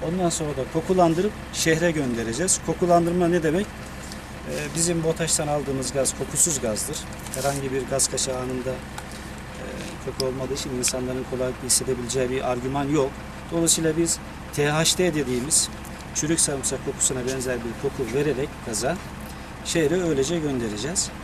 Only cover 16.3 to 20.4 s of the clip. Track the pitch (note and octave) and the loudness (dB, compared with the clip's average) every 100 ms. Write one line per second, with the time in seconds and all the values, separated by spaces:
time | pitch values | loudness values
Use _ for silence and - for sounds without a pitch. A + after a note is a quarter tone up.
16.3 | E3 - C#3 B2 B2+ - C3 - C3 B2 | 2 2 0 -2 -2 -4 0 0 0 -2
17.3 | C3 B2+ B2 A#2 A2+ C#3 - A2+ B2+ D3 | -2 -2 -2 -4 -2 -4 -2 -2 0 2
18.3 | B2+ D3 - - A2 - - - - - | 0 -2 -6 -6 -2 -2 -2 -6 -10 -10
19.3 | - - - - E3+ D3 F3 F3 C#3+ C3+ | -12 -12 -10 -2 2 4 4 2 2 2
20.3 | F3 | 0